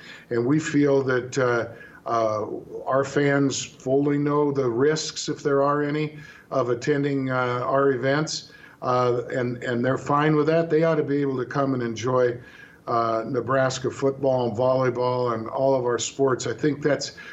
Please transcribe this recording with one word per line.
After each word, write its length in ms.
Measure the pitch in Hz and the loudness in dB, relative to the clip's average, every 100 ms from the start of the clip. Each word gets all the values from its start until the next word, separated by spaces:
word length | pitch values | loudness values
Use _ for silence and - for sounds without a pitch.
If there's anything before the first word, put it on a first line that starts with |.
| - - - | -20 -20 -4
and 160 | 120 120 | -2 2
we 140 | 156 | 2
feel 420 | 156 143 143 139 | 2 2 4 4
that, 340 | 131 127 123 139 | 2 0 -2 0
uh, 300 | 123 120 107 - - - - | 0 0 -2 -8 -20 -14 -4
uh, 400 | 117 113 107 104 - - - - | 0 0 0 -4 -8 -10 -10 -2
our 180 | 131 | 0
fans 560 | 135 143 143 139 139 135 | 0 2 2 4 2 0
fully 540 | - - 127 135 143 143 | -8 -10 0 2 2 2
know 340 | 147 147 147 | 2 2 2
the 180 | 139 127 | 2 0
risks, 580 | 113 139 156 - - - | 2 2 2 -4 -8 -8
if 140 | 143 | -4
there 220 | 147 139 | 0 2
are 180 | 139 147 | 2 2
any, 340 | 147 151 151 151 - - - | 0 -2 -4 -6 -18 -20 -6
of 180 | 139 123 | -2 0
attending, 580 | 120 135 143 143 139 131 | 0 0 0 0 -2 -2
uh, 320 | 127 123 123 | 0 0 -2
our 260 | 123 139 139 | 0 2 2
events, 600 | 127 131 143 160 - - - - - | 2 0 0 0 -6 -10 -20 -20 -8
uh, 400 | 131 123 123 120 117 | -2 2 2 0 -2
and, 300 | 135 123 120 | -4 -4 -4
and 200 | 131 120 | -4 -2
they're 140 | 127 131 | 0 -2
fine 380 | - 143 151 151 | 0 2 4 2
with 100 | 147 | 4
that, 240 | 165 165 | 2 2
they 140 | 151 | 2
ought 100 | 165 | 2
to 80 | 156 | 2
be 180 | 135 143 | 0 0
able 160 | 139 131 | 0 -2
to 60 | |
come 300 | 123 143 139 | -4 -2 0
and 80 | 131 | 0
enjoy, 560 | 117 107 120 127 123 120 - - - - - | -2 -4 0 2 2 0 -10 -20 -20 -16 -4
uh, 380 | 117 117 113 117 | 0 0 -2 -2
Nebraska 640 | 123 117 135 131 123 127 | -4 0 2 2 0 -4
football 580 | - 135 135 139 127 120 | 0 -2 0 0 2 0
and 80 | 107 | 0
volleyball 800 | 127 131 127 120 123 123 123 | 2 4 2 0 0 0 0
and 140 | 113 110 | -2 -4
all 260 | 139 135 | 0 2
of 100 | 135 | 2
our 140 | 123 117 | 2 -2
sports. 480 | - - 139 120 123 | -4 0 0 2 -2
I 80 | |
think 280 | 113 151 139 | -2 -2 0
that's, 340 | 151 135 - - - | 0 0 -2 -12 -18